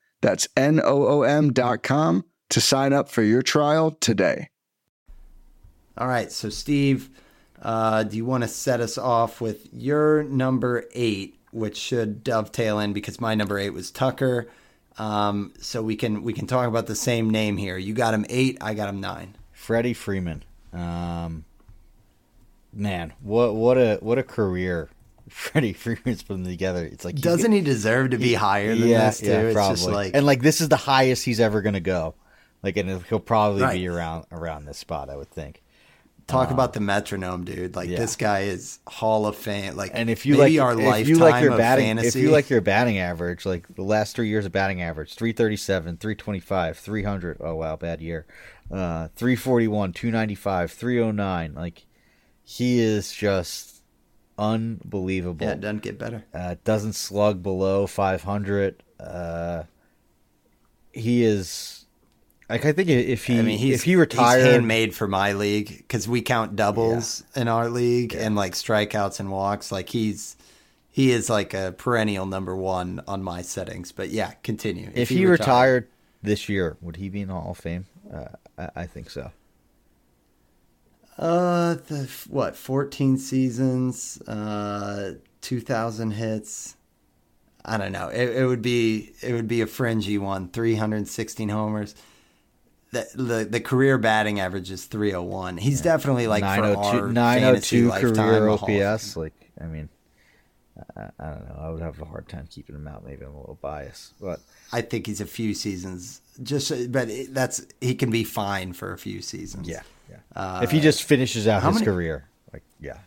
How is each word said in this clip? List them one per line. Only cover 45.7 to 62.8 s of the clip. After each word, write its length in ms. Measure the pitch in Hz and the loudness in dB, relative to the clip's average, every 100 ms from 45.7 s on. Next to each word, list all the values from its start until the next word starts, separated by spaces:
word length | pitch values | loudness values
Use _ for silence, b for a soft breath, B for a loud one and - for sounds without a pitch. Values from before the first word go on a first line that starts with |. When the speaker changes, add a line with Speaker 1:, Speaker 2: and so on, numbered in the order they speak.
| 95 82 85 | -2 -2 -6
Speaker 3:
three 180 | 107 104 | -6 -6
twenty-five, 600 | - 98 - 95 85 78 | -6 -8 -2 -2 -2 -4
three 260 | - 107 | -6 -4
hundred, 340 | 101 98 85 - | -4 -4 -6 -8
oh, 160 | 82 80 | -6 -6
wow, 200 | 80 78 | -6 -6
bad 240 | 85 82 | -8 -8
year. 240 | 82 82 78 B B B - | -8 -10 -10 B B B -10
Uh, 360 | 95 90 82 80 - | -6 -4 -4 -8 -2
three 200 | 123 120 | 0 0
forty-one, 580 | 131 120 113 107 98 | 2 2 2 0 -2
two 180 | 85 120 | -4 -2
ninety-five, 600 | 113 110 98 101 92 85 | -2 -2 -4 -2 -2 -2
three 280 | - 117 123 | -4 -2 0
oh 120 | 113 | 0
nine. 420 | 107 98 90 80 | -2 -2 -4 -6
Like, 320 | 71 85 - _ _ _ _ _ _ | -8 -10 -12 _ _ _ _ _ _
he 360 | - - 123 123 | -14 -2 2 4
is 340 | 113 104 92 | 4 2 -2
just 680 | - 104 98 87 - - - _ _ _ _ _ - | -2 0 0 -2 -10 -14 -20 _ _ _ _ _ -4
unbelievable. 1080 | 107 110 113 110 - 101 92 95 87 82 107 | -2 0 -2 -8 -8 -4 -2 -2 -4 -4 -4
Speaker 2:
Yeah, 60 | |
it 80 | 92 | -4
doesn't 200 | 101 107 | -6 -6
get 160 | 104 101 | -8 -10
better. 280 | 110 113 - | -10 -10 -12
Speaker 3:
Uh, 220 | 80 90 87 - | -10 -8 -4 0
doesn't 280 | 110 107 | 0 0
slug 480 | 101 - 101 104 98 | -6 -4 2 2 2
below 460 | 95 92 95 98 98 | -2 0 2 2 0
five 340 | - 95 95 | 0 0 -2
hundred. 600 | 90 104 98 101 98 - _ - | -4 -4 -2 0 -2 -4 _ -18
Uh, 640 | - 87 85 85 85 85 80 _ _ _ _ _ _ _ _ _ _ _ _ | -14 -10 -8 -6 -6 -6 -10 _ _ _ _ _ _ _ _ _ _ _ _
he 300 | - 117 120 | -4 2 4
is, 640 | 113 101 90 - - - _ _ _ _ _ _ - | 4 2 -2 -10 -12 -16 _ _ _ _ _ _ -6
like, 160 | 120 147 | -2 2
I 60 | |
think 160 | 151 | 2